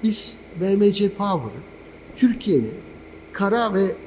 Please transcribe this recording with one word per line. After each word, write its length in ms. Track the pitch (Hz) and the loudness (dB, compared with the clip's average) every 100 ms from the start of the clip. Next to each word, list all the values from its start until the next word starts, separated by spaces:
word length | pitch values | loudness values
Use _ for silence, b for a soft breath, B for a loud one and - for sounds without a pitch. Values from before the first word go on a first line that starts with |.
Biz 380 | 220 208 - - - 170 | 2 2 0 -2 -12 -6
B 140 | 185 196 | 0 4
M 160 | 202 | 4
C 180 | 196 202 | 4 -2
Power'ı 520 | 196 202 180 113 113 - - - - - - | 0 -2 -2 -4 -12 -18 -20 -20 -20 -18 2
Türkiye'nin 580 | 254 233 214 151 110 - - - - - - | 2 2 2 2 0 -8 -16 -20 -20 -20 -16
kara 400 | - 196 226 226 | -4 0 2 2
ve 120 | 190 190 165 | 2 0 -2